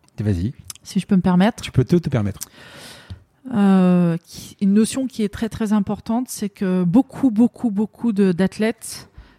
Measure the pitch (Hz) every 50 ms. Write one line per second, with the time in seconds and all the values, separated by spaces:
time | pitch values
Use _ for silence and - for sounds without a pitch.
0 | _ _ _ - 101 107 95 85 92 127 - - - - - - - - - 190
1 | - - 202 180 - 190 180 175 190 233 - - - - - 127 127 - 170 175
2 | - 147 131 113 104 95 - - - - _ - - - - - - - - -
3 | - - - - _ _ _ _ - 254 - 202 202 196 190 190 180 180 180 175
4 | 175 170 165 165 _ - - - - - - - 202 190 202 214 226 - - 269
5 | 262 233 - - 208 202 - - 226 214 - - 220 196 214 214 190 - 202 -
6 | - - 226 247 262 - - - 208 196 _ - 202 185 185 185 180 170 170 262
7 | - - - - 269 254 202 214 247 - - - - 226 190 202 220 - _ -
8 | - 233 196 196 202 185 175 170 190 185 - - 214 226 - - - - - -
9 | - - - - - _ _